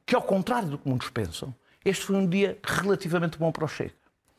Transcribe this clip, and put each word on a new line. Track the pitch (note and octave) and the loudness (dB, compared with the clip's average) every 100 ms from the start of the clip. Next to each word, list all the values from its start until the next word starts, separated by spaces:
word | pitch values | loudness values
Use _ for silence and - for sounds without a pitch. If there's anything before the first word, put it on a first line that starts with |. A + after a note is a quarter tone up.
| - | 0
que, | B3 | 0
ao | |
contrário | A#3 F#3+ F3 B3 F3+ | 2 0 2 0 -2
do | C#3+ | -2
que | C#3 | 0
muitos | B2 - | -2 -2
pensam, | - F#2 - C3+ B2 _ _ | -4 -4 -6 -10 -14 _ _
este | F#3+ F#3+ - | -2 0 0
foi | G3 | 2
um | F#3 | 2
dia | F#3+ G3 - | 4 2 0
relativamente | - - F#3+ G3 E3 F3 E3+ D3+ | -4 0 2 2 2 0 0 0
bom | E3 | -2
para | - D3+ | 0 -4
o | |
Chega. | - G#2+ - _ _ _ | -4 -8 -10 _ _ _